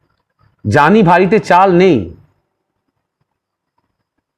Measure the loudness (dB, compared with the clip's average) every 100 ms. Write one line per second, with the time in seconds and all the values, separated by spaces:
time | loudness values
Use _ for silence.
0 | _ _ _ _ _ _ -4 0 2 2
1 | 2 0 0 -2 0 0 2 0 0 -2
2 | -6 -16 _ _ _ _ _ _ _ _
3 | _ _ _ _ _ _ _ _ _ _
4 | _ _ _